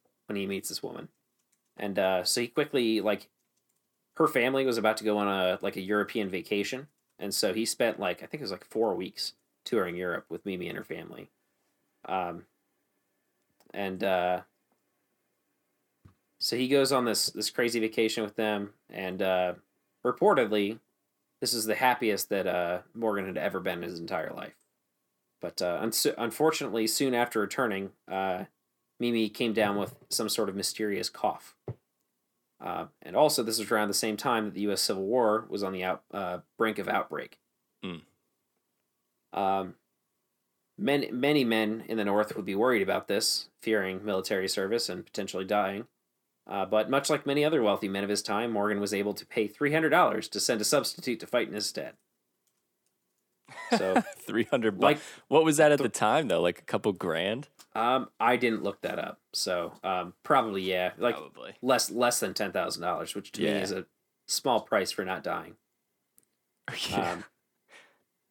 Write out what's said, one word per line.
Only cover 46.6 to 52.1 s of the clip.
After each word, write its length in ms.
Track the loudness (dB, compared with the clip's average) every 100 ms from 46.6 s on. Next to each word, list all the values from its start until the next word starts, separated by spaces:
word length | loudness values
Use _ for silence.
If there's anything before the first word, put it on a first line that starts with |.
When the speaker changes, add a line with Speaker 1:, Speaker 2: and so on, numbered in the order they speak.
| 0
Speaker 1:
but 240 | 2 2
much 200 | 2 2
like 160 | 0 0
many 180 | 0
other 180 | 2 4
wealthy 280 | 2 2 0
men 140 | -2
of 60 | -2
his 140 | -2
time, 280 | -2 -2 0
Morgan 280 | 0 0 0
was 140 | 0
able 200 | 0 -2
to 120 | -4 -4
pay 220 | -2 -2
three 260 | 0 0
hundred 160 | 2 4
dollars 400 | 6 6 2 -4
to 100 | -2
send 220 | 0 0
a 20 |
substitute 560 | 2 2 2 -4 -4 -6
to 80 | -2
fight 200 | -2 -2
in 60 |
his 120 | -4 -6
stead. 300 | -6 -8 -12 _